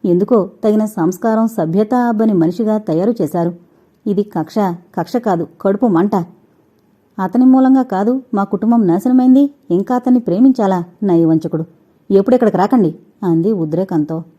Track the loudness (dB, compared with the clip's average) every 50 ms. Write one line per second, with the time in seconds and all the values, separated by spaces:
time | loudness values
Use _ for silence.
0 | 0 0 0 0 0 2 0 0 0 -2 -8 _ -2 0 0 0 -2 -4 -4 -4
1 | -4 -4 -4 -2 -4 -2 0 0 -2 -2 -2 -4 -4 -2 -2 -2 -2 0 -2 -2
2 | 0 -2 -2 0 0 0 2 2 0 0 0 -2 -2 -2 -2 -2 -2 -2 -2 -2
3 | 0 -2 -2 -2 -4 -4 -2 -2 -2 -4 -6 -8 _ _ _ _ _ _ _ _
4 | _ -4 -2 -2 -4 -4 -6 -8 -8 -4 -4 -2 -2 -2 -4 -8 -14 _ _ -8
5 | -6 -4 -6 -4 -2 -2 -2 -2 -4 -8 _ _ -2 -2 0 0 0 0 2 0
6 | 0 0 -2 -4 -4 -6 -14 _ _ _ _ _ _ _ _ _ _ _ _ _
7 | _ _ _ -8 -8 -4 0 2 4 4 4 4 4 4 4 2 2 -2 -2 -2
8 | -2 -2 -2 -4 -6 _ -4 -4 -2 -2 -4 -2 0 0 2 2 2 2 0 0
9 | 0 2 2 4 4 6 4 4 4 0 -2 _ _ _ -4 -4 -2 -2 -4 -4
10 | 0 0 0 0 0 -2 0 4 4 2 4 2 0 0 0 -2 -4 -8 _ _
11 | -2 0 2 2 2 2 2 0 -2 -4 -6 -6 -8 -10 _ _ _ _ _ _
12 | _ _ 0 2 2 2 2 2 2 0 2 0 0 0 2 0 0 0 -2 -8
13 | _ _ _ _ -4 -2 0 0 0 -2 -2 -4 -4 -4 -4 -4 -4 -2 -4 -4
14 | -4 -4 -6 -10 -10 -14 _